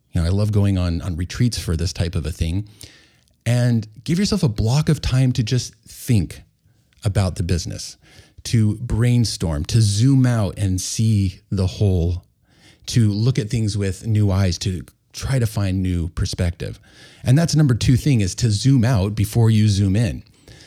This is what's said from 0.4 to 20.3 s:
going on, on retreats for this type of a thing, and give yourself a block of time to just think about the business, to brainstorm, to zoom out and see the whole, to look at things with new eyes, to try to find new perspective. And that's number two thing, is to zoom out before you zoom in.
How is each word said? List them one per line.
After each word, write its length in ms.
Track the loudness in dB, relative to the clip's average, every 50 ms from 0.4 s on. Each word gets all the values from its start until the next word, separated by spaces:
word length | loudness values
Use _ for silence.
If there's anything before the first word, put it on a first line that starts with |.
| 0 0
going 280 | 2 2 2 2 2 0
on, 240 | 0 -2 -2 -4 -4
on 120 | -6 -6
retreats 440 | -6 -6 -6 -2 -2 -2 -2 -2 -4
for 180 | -6 -4 -4 -2
this 160 | -4 -4 -4
type 220 | -4 -4 -4 -4
of 100 | -4 -6
a 60 | -6
thing, 360 | -4 -4 -4 -4 -4 -6 -6 -8 -14 -20 -20 -20 -20 -20 _ _ _ _ _ _ _ _ -4
and 420 | -2 0 0 2 2 0 0 -2 -4 -12 -12 -6
give 140 | -4 -2 0
yourself 240 | 0 0 0 0
a 80 | 0 0
block 400 | 0 0 0 0 2 2 2 2
of 100 | 0 0
time 320 | 0 0 2 2 2 2 2
to 100 | 0 0
just 320 | 0 0 -2 -2 -4 -12 _ _
think 560 | -20 -20 -10 -2 0 2 2 0 0 -6 -14 -20 _ _ _ _ _ _ _ _ _ _ _ -6
about 320 | -4 0 0 0 0 -2
the 80 | -2 -2
business, 540 | -2 -2 -2 -4 -6 -10 -12 -12 -14 -16 _ _ _ -20 -20 -20 _ _ -16 -6
to 320 | -2 0 2 2 2 0 -4
brainstorm, 840 | -4 -4 -2 0 2 2 2 2 2 0 -2 -4 -4 -2 -2 -4 -2
to 140 | 0 2 2
zoom 460 | 4 4 2 2 4 4 4 4 4
out 320 | 2 2 0 -2 -2 -4 -2
and 240 | -2 -2 -2 -2
see 600 | -4 -4 -4 -2 0 2 2 2 0 0 -4 -6 _ -6
the 160 | -2 -2 -2 -2
whole, 580 | 0 0 0 2 2 2 0 0 -2 -4 -8 _ _ _ _ _ _ _ _ -20 _ _ -8
to 260 | -2 0 2 2 2
look 280 | 2 0 0 0 0 -2
at 100 | -2 -4
things 280 | -4 -4 -2 -2 -2 -2
with 280 | -4 -4 -4 -6 -4
new 240 | -2 0 2 2 2
eyes, 280 | 2 2 2 0 0 -2
to 260 | -4 -6 -6 -6 -8 -14 -20 _ _ _ -14
try 260 | -8 -6 -4 -2 -2
to 60 | -2
find 360 | -2 -2 -2 -2 -2 -2 -2
new 280 | 0 0 0 -2 -2 -4
perspective. 720 | -4 -4 -6 -4 -4 -2 -2 -2 -4 -4 -8 -12 -12 -14 _ _ -20 -20 -20 -20 -20 -6 0
And 140 | 2 4 4
that's 180 | 4 2 2
number 200 | 2 2 2 2
two 200 | 2 2 4 2
thing, 240 | 4 4 2 2 2
is 160 | 0 -2 -2
to 160 | -2 0 0
zoom 320 | 0 2 2 2 4 4 4
out 320 | 2 2 0 0 0 -2
before 340 | -2 -2 -2 2 2 4 4
you 200 | 4 4 4 4
zoom 260 | 4 2 2 2 2
in. 260 | 2 0 -2 -2 -6 -12 _